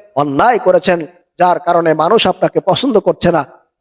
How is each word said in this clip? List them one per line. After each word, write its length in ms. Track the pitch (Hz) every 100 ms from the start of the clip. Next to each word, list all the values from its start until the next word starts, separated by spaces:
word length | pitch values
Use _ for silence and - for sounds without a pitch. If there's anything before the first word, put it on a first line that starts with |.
| - 135
অন্যায় 440 | 147 139 220 226
করেছেন, 460 | 185 180 175 175 151 - _ -
যার 220 | 180 170
কারণে 340 | - 175 165
মানুষ 340 | 156 160 214 185
আপনাকে 320 | - 160 160
পছন্দ 400 | 190 165 285 214
করছে 320 | 185 - 175
না, 140 | 170 135 - _ _